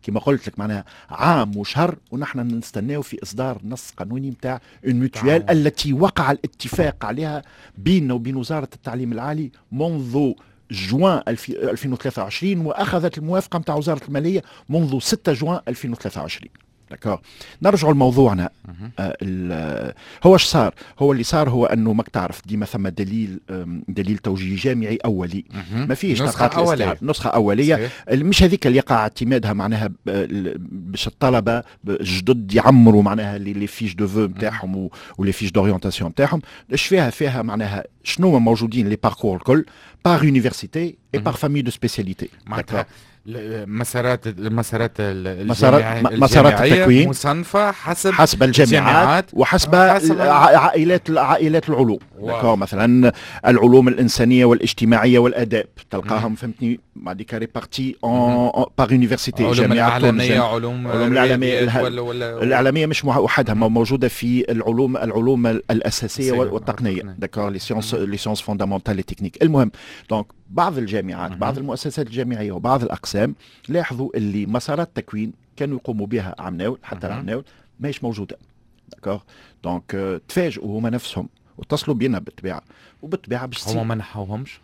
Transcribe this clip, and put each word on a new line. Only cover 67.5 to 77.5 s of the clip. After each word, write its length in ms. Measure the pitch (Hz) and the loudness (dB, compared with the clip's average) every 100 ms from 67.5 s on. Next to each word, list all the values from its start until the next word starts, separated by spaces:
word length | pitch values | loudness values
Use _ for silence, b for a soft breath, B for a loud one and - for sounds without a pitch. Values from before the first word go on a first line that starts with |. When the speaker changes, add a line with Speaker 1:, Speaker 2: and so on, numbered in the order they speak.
| 98 | -6
Speaker 1:
سيونس، 340 | - 113 107 | -6 -6 -4
Speaker 2:
مهم. 100 | 120 | -4
Speaker 1:
لي 140 | 98 101 | -4 -6
سيونس 240 | - 107 | -6 -6
فوندامونتال 540 | - 104 98 98 - 101 | -6 -4 -2 -4 -4 -6
لي 80 | |
تكنيك. 400 | 95 - 98 - | -6 -8 -10 0
المهم، 280 | 165 147 117 B B B B | 2 4 0 B B B B
دونك 160 | 110 104 _ _ | -6 -6 _ _
بعض 280 | 95 170 147 | -2 -2 -2
الجامعات، 540 | 110 104 92 90 87 | -6 -6 -6 -8 -10
Speaker 2:
مهم. 80 | 90 | -6
Speaker 1:
بعض 180 | 110 135 | -6 -4
المؤسسات 500 | 139 123 156 147 127 | -8 -8 -8 -8 -8
الجامعية 440 | 117 123 117 104 | -6 -4 -4 -6
وبعض 320 | 87 117 131 | -6 0 0
الأقسام 520 | 117 - - 101 120 143 b b - | 0 -6 -6 -2 -2 -4 b b -6
لاحظوا 400 | 160 165 120 139 - | -4 -4 -6 -6 -4
اللي 300 | 104 101 98 | -2 -4 -2
مسارات 420 | 117 - 151 170 | -4 -4 -4 -4
التكوين 460 | - - 107 110 - _ - | -8 -10 -8 -8 -10 _ -10
كانوا 200 | 143 135 | -8 -6
يقوموا 300 | - 113 104 | -8 -8 -4
بها 280 | 113 92 - | -4 -6 -10
عام 180 | 92 87 | -12 -6
ناول، 220 | 98 131 | -6 -8
حتى 240 | - 92 90 | -12 -12 -10
Speaker 2:
مهم. 60 | |
Speaker 1:
العام 120 | 110 113 | -10 -8
ناول 180 | 113 139 | -8 -10